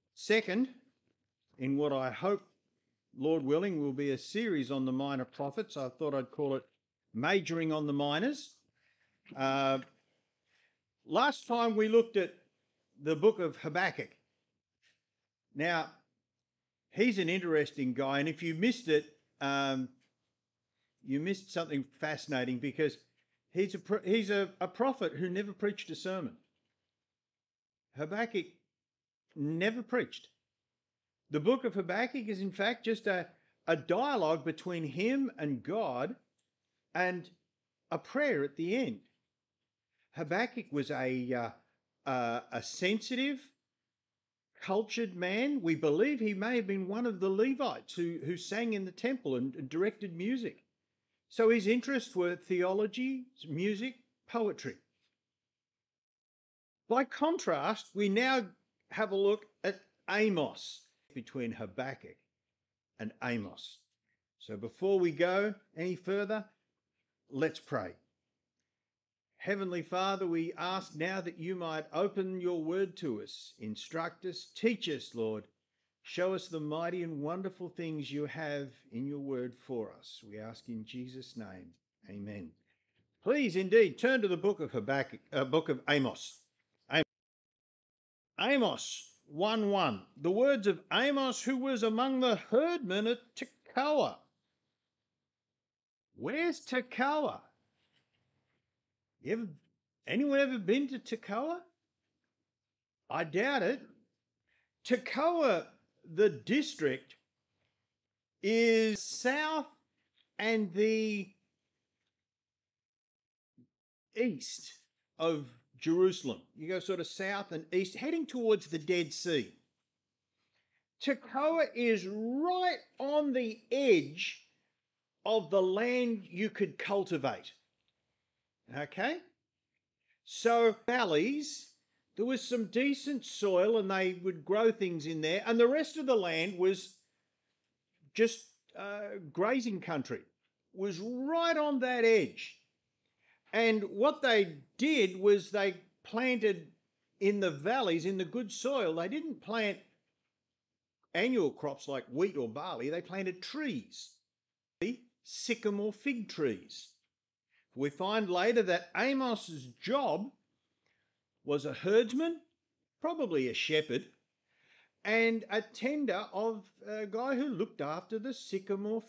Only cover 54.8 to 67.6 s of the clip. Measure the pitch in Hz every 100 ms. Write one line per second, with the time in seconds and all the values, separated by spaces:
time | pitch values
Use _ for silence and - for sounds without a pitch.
54.8 | _ _ _ _ _ _ _ _ _ _
55.8 | _ _ _ _ _ _ _ _ _ _
56.8 | - 240 262 - 302 339 - 147 160 214
57.8 | - 196 202 202 262 262 185 - _ _
58.8 | - - 220 196 196 208 - _ - -
59.8 | _ _ - 202 214 175 123 - - -
60.8 | - _ _ 135 110 135 117 113 104 92
61.8 | 131 - 92 - _ _ _ _ _ _
62.8 | _ - 110 - 123 117 95 - - -
63.8 | _ _ _ _ _ _ - 104 113 -
64.8 | 190 196 175 147 175 190 208 196 _ 160
65.8 | 180 170 - 202 202 214 196 _ _ _
66.8 | _ _ _ _ _ 135 156 -